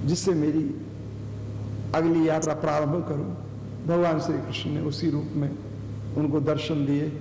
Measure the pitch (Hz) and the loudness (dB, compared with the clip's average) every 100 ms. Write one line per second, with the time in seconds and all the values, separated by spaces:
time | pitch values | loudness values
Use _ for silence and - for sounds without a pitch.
0 | 135 175 190 165 151 156 147 - - - | 0 2 2 4 4 2 0 -4 -8 -10
1 | - - - - - - - - - 156 | -10 -8 -8 -8 -6 -6 -6 -6 -2 2
2 | 165 165 160 160 156 151 156 151 147 175 | 4 6 6 4 0 0 0 2 2 0
3 | - 147 - 175 - - - - - 170 | 0 -2 -4 -6 -8 -10 -10 -6 2 4
4 | 175 156 - 147 104 - 160 147 151 139 | 4 4 0 -2 -2 -4 -2 -2 -2 0
5 | 170 143 143 147 143 - - - - - | 0 0 0 0 -2 -2 -8 -10 -8 -8
6 | - - 151 151 143 151 - 151 139 143 | -4 0 2 2 2 0 0 0 2 2
7 | 151 - | 0 -4